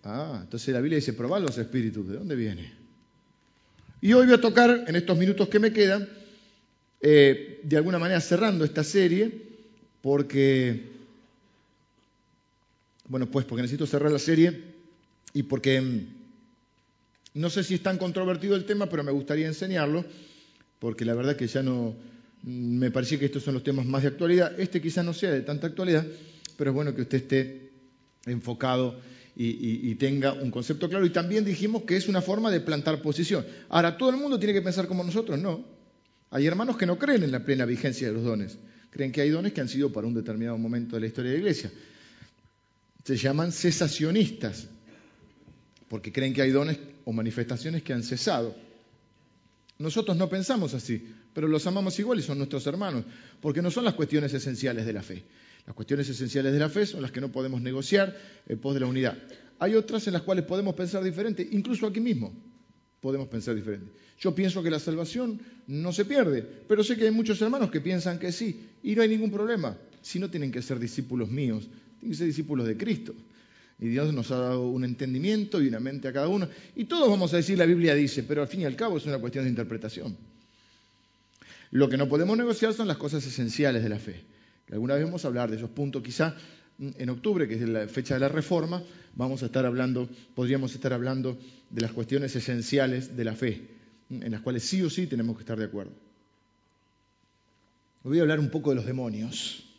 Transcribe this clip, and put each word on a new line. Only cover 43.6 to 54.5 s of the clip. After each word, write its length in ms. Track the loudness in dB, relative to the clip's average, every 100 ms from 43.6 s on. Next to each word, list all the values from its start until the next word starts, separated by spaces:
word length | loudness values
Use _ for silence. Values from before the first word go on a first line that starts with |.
| 0 2 -2 0 0 2 2 0 -8 -8 -16 -20 -20 -20 _ _ -20 _ -20 -20 _ _ _
porque 240 | -10 -4
creen 200 | -2 0
que 100 | 2
hay 80 | 4
dones 280 | 4 2 -4 -8 -14
o 80 | -6
manifestaciones 680 | -2 -2 -2 -4 -4 -4 -6
que 100 | -4
han 100 | -4
cesado. 520 | -2 -2 0 0 -2 -6 -20 -20 _ _ _ _ _ _ _ _ _ _
Nosotros 380 | -4 -2 0 0
no 120 | 0
pensamos 460 | -2 0 0 0
así, 380 | -4 -4 -6 -6 -20 _
pero 140 | -2 0
los 200 | 2 2
amamos 320 | 0 0 -2
igual 180 | 0 0
y 40 |
son 160 | 0 -4
nuestros 280 | -4 -4 -4
hermanos, 380 | -4 -4 -4 -6 -16 -20 -6
porque 220 | -4 0
no 80 | 0
son 140 | 2
las 100 | 0
cuestiones 400 | 0 0 0 0
esenciales 500 | -4 -4